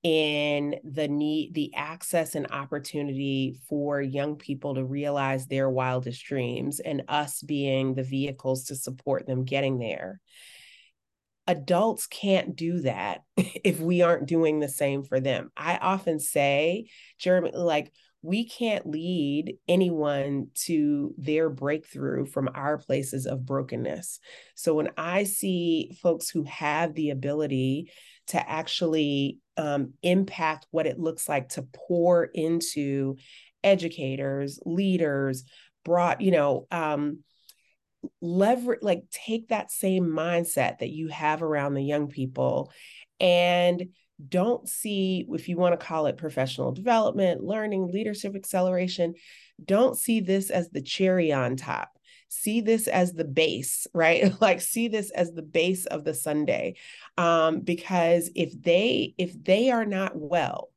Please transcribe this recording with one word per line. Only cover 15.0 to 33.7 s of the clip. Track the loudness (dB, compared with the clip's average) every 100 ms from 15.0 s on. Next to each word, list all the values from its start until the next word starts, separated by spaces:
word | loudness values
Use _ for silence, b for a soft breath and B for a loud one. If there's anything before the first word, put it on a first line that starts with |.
for | -2 0
them. | 0 -2 -4 -8
I | -4 0
often | 0 0 0 -2
say, | 0 2 2 4 2 -2 -6 B B _
"Jeremy, | 2 2 2
like, | 0 0 0 -2 b b _
we | -2 -2 -2
can't | -2 -2 -2 -4
lead | -4 -2 0 0 0 -4 -8 2
anyone | 4 4 2 0 0 0 -2 -4 -6
to | 0 2 4 2 -2 -4
their | 0 2 2
breakthrough | 0 -2 -2 -6 -6 -2 -2 -2
from | -2 -2 -2
our | -4 -4
places | -2 -2 -2 -6 -4
of | -6 -2
brokenness." | -4 -4 -6 -6 -6 -10 -14 B B B -4
So | 0
when | 2 0 -4
I | -2 0 0
see | -2 0 0 2 0 -2 -2
folks | 0 0 -2
who | -4 -4
have | -2 0 2 0 0
the | -2
ability | -2 -2 -2 0 0 0 -2 -6 B B B -4
to | -4 -2
actually, | -6 -4 -2 0 2 2 2 0 -4 _ -6
um, | -2 -2 -4 -2
impact | 2 2 2 -2 -2 -2 _
what | -2 0
it | -2
looks | -4 -4 -2
like | -2 -2
to | -10 -12 -16 -2
pour | 4 6 6
into | 4 -2 0 0 0 -2 -2 0 -2 -4 B B B _
educators, | 4